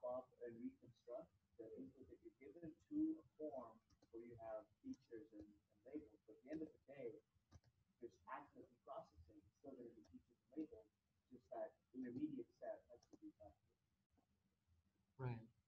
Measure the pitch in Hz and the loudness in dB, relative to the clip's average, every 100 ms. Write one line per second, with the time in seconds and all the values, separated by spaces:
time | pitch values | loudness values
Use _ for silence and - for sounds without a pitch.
0 | 123 127 - - 120 117 131 - 123 - | 4 4 2 -4 -4 0 -2 -2 -10 -12
1 | - - - - _ - - - - - | -4 -2 -4 -12 _ -8 -6 -4 -6 -8
2 | - 359 339 - 277 330 339 311 - 302 | -12 -10 -12 -8 -8 -4 -4 -6 4 10
3 | 320 320 - - 311 - - - - - | 10 8 -2 -2 0 2 -2 -8 -18 -20
4 | - 113 240 - 113 110 104 - 135 131 | -10 -8 -6 -4 0 0 -2 -6 -4 -4
5 | - 110 - 104 104 - - - 127 151 | -4 -8 -6 -8 -10 -14 -20 -18 -6 -4
6 | - - - - 127 156 160 - - 147 | -4 -12 -16 -10 -2 0 0 -4 -10 -4
7 | 123 - - - - - - - - - | -4 -4 -12 -20 -18 -18 -18 -20 -20 -8
8 | - - - - - 262 120 - - 165 | -8 -6 -2 -2 -2 -10 -12 -10 -4 -4
9 | - - - 311 - - 277 - - - | -4 -10 -16 -16 -18 -10 -8 -6 -6 -10
10 | - - - - - 311 - - - _ | -12 -14 -14 -20 -4 0 0 -2 -12 _
11 | _ _ - 247 - - - - _ 262 | _ _ -18 -16 -4 0 0 -2 _ 0
12 | 254 254 302 - - - - - - 605 | 2 6 6 4 -2 -2 -2 0 -6 -16
13 | - - 311 - 622 - - _ _ _ | -16 -10 -10 -8 -12 -14 -20 _ _ _
14 | _ - - _ _ _ _ - - _ | _ -20 -20 _ _ _ _ -20 -20 _
15 | _ - 127 120 117 - | _ 2 2 2 -2 -14